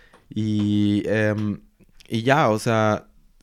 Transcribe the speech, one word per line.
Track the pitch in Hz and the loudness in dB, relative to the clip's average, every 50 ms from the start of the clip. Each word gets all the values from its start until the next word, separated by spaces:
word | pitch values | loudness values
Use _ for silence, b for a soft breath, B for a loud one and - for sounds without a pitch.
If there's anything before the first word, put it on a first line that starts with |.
| b b b b b b | b b b b b b
Y, | - 107 107 110 107 104 104 104 104 104 104 101 104 104 - | -8 -6 -4 -2 -2 0 0 0 0 2 2 2 2 0 0
em, | - 101 110 107 107 107 104 107 104 101 98 - - _ _ - _ _ - - - | 0 0 0 0 0 0 -2 -4 -4 -6 -8 -12 -20 _ _ -20 _ _ -20 -14 -8
y | - 117 113 | -6 -4 0
ya, | 123 135 151 156 120 | 0 2 2 4 2
o | 107 110 | 2 0
sea, | - 120 113 110 110 107 107 - - - _ - _ _ _ _ | 0 0 0 2 2 2 0 -2 -4 -12 _ -20 _ _ _ _